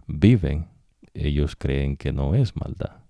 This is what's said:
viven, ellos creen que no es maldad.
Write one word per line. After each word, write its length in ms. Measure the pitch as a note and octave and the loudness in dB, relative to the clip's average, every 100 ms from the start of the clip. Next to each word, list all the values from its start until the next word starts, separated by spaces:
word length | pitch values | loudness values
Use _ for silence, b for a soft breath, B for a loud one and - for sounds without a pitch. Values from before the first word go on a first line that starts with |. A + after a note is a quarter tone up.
| - | -10
viven, 600 | D#2 G2+ A#2 C#2 C#2+ E2 _ _ _ _ | 4 6 6 2 -4 -6 _ _ _ _
ellos 420 | - C#2+ C#2+ C#2+ - | -6 -2 0 -2 -2
creen 400 | - C#2 C#2 C#2 | -2 0 -2 -4
que 160 | C2+ | -4
no 240 | C#2 C#2 A2+ | -2 0 0
es 220 | A2 - | 0 -4
maldad. 460 | C#2+ - - - _ | -10 -8 -10 -12 _